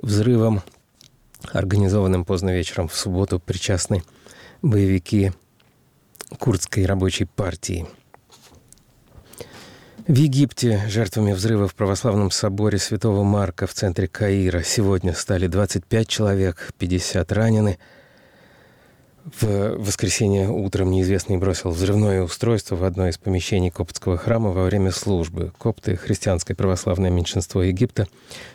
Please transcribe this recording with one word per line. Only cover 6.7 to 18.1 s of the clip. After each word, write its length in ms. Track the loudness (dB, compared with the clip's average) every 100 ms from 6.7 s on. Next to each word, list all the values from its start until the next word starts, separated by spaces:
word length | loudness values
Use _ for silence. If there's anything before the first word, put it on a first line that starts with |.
| -2
рабочей 400 | 0 2 0 -2
партии. 640 | -4 -4 -6 -6 -6 -6 -8 -14 _ -20 _ -20 -20 -20 _ -20 _ _ _ -20 -20 -20 -20 -20 -20 -20 -20 -6 2
В 80 |
Египте 680 | 4 4 4 2 2 0 0 0
жертвами 460 | 0 0 2 2
взрыва 360 | 2 0 2 0
в 60 |
православном 560 | 0 0 0 0 2 2
соборе 460 | 0 -2 0 0 0
Святого 460 | -2 -2 0 2
Марка 440 | 2 2 0 -2 -6
в 60 |
центре 360 | -2 -2 0 -2
Каира 540 | 0 0 2 2 0
сегодня 520 | -2 0 2 2 0
стали 320 | -2 -2 0 0
двадцать 400 | 0 0 -2 -2
пять 200 | 0 0
человек, 680 | 0 0 2 0 -2 -10 -8
пятьдесят 560 | -2 -2 -2 -2 0
ранены. 460 | 2 2 4 2 0 -8 -20 _